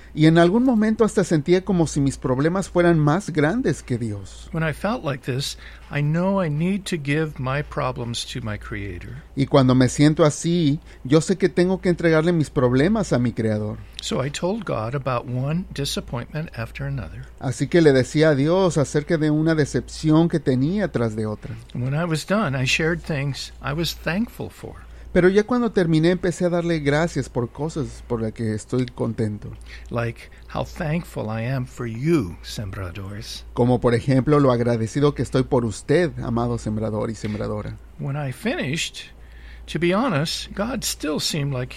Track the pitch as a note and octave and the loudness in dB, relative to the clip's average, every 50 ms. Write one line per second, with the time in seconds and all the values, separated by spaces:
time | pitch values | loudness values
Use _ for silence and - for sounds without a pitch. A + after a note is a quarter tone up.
0 | - - - - D3+ D#3+ D#3+ E3+ E3+ F3 F#3+ A#3+ B3+ C4+ B3 G#3 G#3+ A3 A3 - | -20 -8 0 4 6 6 8 8 8 6 6 4 4 4 4 4 4 2 2 4
1 | A3+ G3+ - A3 F3+ - D#3 D#3 C#3 - F3 F#3 F#3 - G3 F3 D#3+ C#3 - D3 | 2 2 4 2 2 2 2 2 2 4 2 2 2 2 2 2 2 2 2 0
2 | C#3 C3+ B2+ - - C3+ B2+ B2+ C#3+ D#3+ F3+ G3 F3+ - - F3+ F3 F3 E3+ D#3+ | 0 0 0 -2 -2 -2 0 2 2 2 0 0 -2 0 2 4 4 6 6 6
3 | D3+ D3 D3 F#3+ - - - D3+ C#3+ D3+ F#3+ B3 C4 G3+ C3+ - - - B2+ A2+ | 4 4 4 2 0 -2 0 2 2 2 2 0 0 0 -2 -2 -4 -4 -4 -2
4 | A#2+ A2+ G#2 G2+ G2 - - - - - - E3 D#3+ D#3+ C#3 - - G3 A#3 B3+ | -2 -4 -6 -8 -10 -14 -16 -16 -12 -8 -4 -2 -2 -2 -2 -2 -2 -4 -2 -2
5 | - D3+ C#3 C3 - - B2 C3 C#3+ - - - - - - - - - - C#3+ | -4 -4 -6 -6 -4 -4 -4 -4 -4 -6 -8 -10 -14 -18 -18 -18 -12 -6 -4 -2
6 | D3 D3 D#3 E3+ F3+ F#3+ G3 G3 F#3 D#3 C#3+ D3+ E3+ F#3 G3 G3+ F#3+ - F#3 E3 | 0 0 0 2 2 2 2 0 0 0 0 0 0 0 0 -2 -2 -4 -6 -4
7 | C#3 C#3 C#3+ D#3 D#3+ D#3 D3+ - C3 B2+ C3 D3 D3 - - D3+ C3+ B2+ B2+ B2+ | -2 0 0 0 0 -2 -4 -4 -4 -2 -2 -4 -4 -6 -4 -4 -4 -4 -4 -4
8 | A#2+ A#2 A#2 - - - - C3 A#2+ A2 G#2 G2+ - - A2+ G2+ G2 G2+ F2+ F2 | -6 -6 -6 -6 -8 -8 -8 -8 -6 -6 -6 -8 -8 -8 -8 -8 -8 -8 -10 -10
9 | F#2+ G#2+ A#2+ C3+ - - - C#3 C3+ - - C#3 C3 B2+ B2 C3 B2+ A#2+ - - | -12 -12 -14 -14 -16 -8 -4 -2 0 4 4 6 6 6 6 6 4 4 4 4
10 | C#3+ D3+ D#3+ D#3+ E3 D3+ - - - E3 E3+ F3+ E3 C#3+ C#3+ D#3+ - - - - | 4 4 6 6 4 4 4 2 0 0 2 2 2 2 2 0 -4 -10 -16 -12
11 | - - D3 D#3+ D#3 - F#3+ E3+ G3+ E3+ - - F3 F3+ F#3+ F3+ - F#3 F3 - | 0 2 4 4 4 2 0 2 0 2 2 2 2 2 0 0 0 0 0 2
12 | E3 E3 D#3+ D#3 D#3 F3 F3 E3 C#3+ - - D3 B2+ B2 B2 C3 C#3+ F#3 A3 A3+ | 2 4 4 4 4 4 2 2 2 0 0 2 2 4 4 4 4 4 2 0
13 | F3+ - E3 B2 B2 A#2+ G#2+ - A2 A2 G#2+ G#2 G#2+ G#2+ A2 G#2+ G#2 - - - | 0 0 0 2 2 0 0 0 0 0 0 -2 -2 -4 -6 -8 -12 -14 -14 -12
14 | - - - D#3+ B2+ C#3+ C#3+ - - F3 G#3 A#3 F#3 - C#3 A2+ G#2+ A2+ C3 C#3+ | -8 -4 -2 -2 -2 -4 -4 -4 -4 -2 -2 -4 -4 -4 -4 -4 -4 -4 -4 -4
15 | B2+ C3+ B2 A#2+ - B2 B2 B2+ C3 C#3+ D#3+ F3+ F#3+ - - - C#3 C#3+ - - | -2 -2 -2 -2 -2 -4 -4 -4 -2 -2 -2 -2 -4 -4 -6 -6 -6 -4 -4 -6
16 | - - - A#2+ - - - D3+ D#3+ - - - A2+ - - - C#3 C#3 C#3 C3 | -8 -6 -8 -8 -8 -8 -8 -8 -8 -8 -8 -10 -10 -10 -8 -8 -8 -6 -6 -6
17 | G2 D#2+ G2+ A#2 C3 - - - - C3 B2 - C#3+ B2+ - F3 E3 D3+ C3+ C3 | -8 -8 -12 -14 -16 -16 -14 -8 -6 -6 -4 -2 -2 2 4 6 6 8 8 6
18 | B2 - - D3+ D#3 D#3+ D3+ C3 C#3 D#3 F3 F#3+ G3 F3 D3 E3 F#3 - - D3+ | 4 2 2 4 4 4 4 4 2 2 2 4 2 2 2 2 0 0 0 -2
19 | D3 - F3 D#3 D3+ D3+ D3+ D3+ D#3 E3 D#3+ D#3 C#3+ - - C3 A2+ - - - | -2 0 0 0 2 2 2 2 2 2 2 2 2 0 0 -4 -4 -6 -8 -2
20 | - D#3 - G#3+ A#3+ - - D#3+ - D3 B2+ B2 C3+ D#3 F#3+ G#3+ G3 D3+ - A#2+ | 2 4 6 6 6 4 2 0 0 0 2 2 2 0 0 0 -2 -2 0 0
21 | A#2 A2+ G#2+ A2+ A2 G#2+ G#2 - - - A2+ A2+ - - - - B2 C3 C#3 D3+ | -2 -2 -2 -4 -4 -4 -6 -8 -10 -12 -14 -14 -14 -12 -8 -6 -4 -2 -2 -2
22 | E3+ F3 D#3+ D3+ - - F#3 G#3+ G#3+ D3 B2+ C3+ B2+ C3 - - D#3+ D#3+ F3 E3+ | -2 -2 -2 -2 -2 0 0 0 0 0 0 0 0 0 0 2 2 0 0 -2
23 | - - E3 C3+ C#3 C#3+ C3 - - - - - - B2+ C#3+ D#3+ E3+ - - - | -4 -4 -4 -2 -2 -4 -4 -6 -8 -12 -12 -10 -8 -6 -4 -4 -4 -4 -6 -6
24 | - D#3+ D#3+ G3 A#3 - - - A#2 - - - - - - - - - - - | -6 -4 -2 -2 -2 -4 -6 -10 -12 -12 -12 -14 -14 -14 -14 -16 -18 -18 -18 -18
25 | - - - F#3 E3+ F#3 F#3+ G#3 G#3 - B3 B3 A#3+ A3+ - G#3 F3+ E3 E3 D#3 | -10 0 4 4 6 6 6 4 4 4 2 0 0 2 2 2 2 4 4 4
26 | D#3 F3 F#3 E3+ - F#3 E3 - F3+ F3 E3+ F3 E3+ E3+ E3+ D#3+ C#3+ C#3 C#3+ D3 | 6 4 4 2 2 -2 0 0 0 0 2 2 2 0 0 0 2 2 2 2
27 | E3+ E3+ - D3+ B2 - - C3 A#2+ A#2 - - C#3+ E3 E3 E3 C3 A#2 - - | 2 0 0 -2 -4 -4 -2 -4 -4 -4 -4 -6 -6 -6 -4 -4 -6 -6 -8 -12
28 | - - A#2+ A2+ A2+ A2 G#2+ - A#2 A2 A2 G#2+ - - - B2+ B2+ A#2+ - - | -8 -4 -4 -2 -2 -4 -4 -4 -4 -2 -4 -4 -4 -2 -2 -2 -2 -2 -4 -4
29 | B2+ A#2 A2 - A2+ G#2+ G#2 G2+ - A2 - - - - - - - - B2 A#2+ | -4 -4 -2 -2 -2 -2 -4 -6 -10 -12 -14 -14 -16 -16 -16 -16 -12 -6 -4 -4
30 | A#2 A#2 A#2 - - - - - - - - - C3 - - - F3+ D3 D#3 F3 | -2 -4 -4 -8 -14 -20 -20 -20 -16 -8 -6 -6 -6 -6 -6 -6 -4 -2 -2 -2
31 | D#3+ - - C3 A#2 G#2+ A2 A2+ A2+ B2 C3+ C3 B2+ B2+ - - B2 A#2 A2+ A2+ | -4 -6 -8 -8 -6 -4 -4 -4 -4 -2 -2 -4 -4 -6 -8 -8 -8 -8 -6 -2
32 | C3 D#3+ E3+ D3+ G#2+ F2 E2+ - - - - - A2 G2 G2 G#2 F#2+ F2+ - G#2 | 0 2 2 2 2 0 -6 -10 -14 -12 -10 -8 -8 -8 -8 -8 -8 -8 -8 -10
33 | G2 F#2+ G2+ G2+ A#2 - - - - - - - B2 B2 B2+ A2+ - A#2+ A#2+ A2+ | -10 -10 -10 -12 -12 -12 -14 -14 -14 -6 -2 2 4 4 4 4 4 2 2 2
34 | - C#3+ C3 C3 A#2 D3 D3 D3 C#3 C3 B2 A#2 A#2+ A#2+ A#2+ A2+ A2+ G#2+ - C#3+ | 2 2 2 2 4 4 4 4 6 4 4 2 2 0 0 0 -2 -2 0 2
35 | C#3+ D3 C#3+ - B2+ - - C3 B2+ - C#3+ B2 A#2 A2+ G2 - - - C#3+ E3 | 2 2 2 0 -2 0 0 0 0 2 2 0 0 0 -4 -4 -2 2 2 2
36 | F3+ D3+ B2 B2 - C3 A#2 A#2 A#2+ A#2+ A#2+ A2+ - A2 G#2+ G#2+ A2 G#2+ G#2+ G#2+ | 2 2 -2 -4 -6 -2 -2 0 0 0 -2 -4 -4 -4 -4 -2 -2 -2 -2 -2
37 | A2 A#2 A2 - - G#2+ G#2 G#2 A2 A2 G#2+ G#2 G#2 A2 A2 - - - - - | -2 -4 -4 -6 -6 -6 -4 -4 -4 -4 -6 -6 -6 -8 -10 -12 -14 -18 -14 -10
38 | C#3+ C#3+ C#3 D3 D3 C3 B2+ - - A3 D4 F4+ - B2 D3 E3 - - - - | -8 -6 -6 -4 -6 -6 -6 -6 -4 -4 -4 -2 -4 -4 -4 -4 -4 -6 -8 -12
39 | - - - - - - - - - - - - - - - D#3 D#3+ F3 F3+ G3+ | -16 -16 -18 -20 -20 -20 -20 -18 -18 -18 -18 -18 -10 -8 -4 0 2 2 2 2
40 | C4 C#4 F3 C#3 D#3 E3+ - - - - - - G3+ A#3 C4+ G#3+ - - - - | 2 2 2 0 0 -2 -4 -6 -8 -8 -6 -6 -4 -4 -4 -4 -4 -6 -6 -4
41 | - D4+ D4+ A#3 - - - D#3 C#3 C#3+ C#3 B2 B2+ B2 - | -4 -4 -2 -2 -2 -2 -2 -2 -2 -2 -4 -4 -6 -8 -8